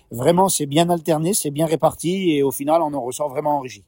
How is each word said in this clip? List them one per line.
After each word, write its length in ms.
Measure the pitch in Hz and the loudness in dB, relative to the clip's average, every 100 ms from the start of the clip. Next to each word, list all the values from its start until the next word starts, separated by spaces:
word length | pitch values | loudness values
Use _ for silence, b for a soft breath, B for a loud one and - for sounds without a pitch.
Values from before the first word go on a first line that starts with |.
| _ | _
vraiment, 360 | 120 135 175 190 | -2 2 4 2
c'est 200 | - 143 | 0 0
bien 240 | 143 175 | 2 2
alterné, 420 | 175 160 156 160 | 2 0 0 0
c'est 160 | 214 151 | -2 -2
bien 160 | 143 160 | -2 0
réparti, 680 | 156 156 - 160 190 180 | 2 0 0 -2 0 2
et 100 | 147 | 2
au 80 | 139 | 2
final, 320 | 131 143 170 | 0 0 0
on 100 | 156 | 0
en 80 | 143 | -4
ressort 280 | 120 127 147 | -6 -6 -6
vraiment 280 | 131 151 143 | -4 -2 -2
enrichi. 260 | 127 101 | -4 -14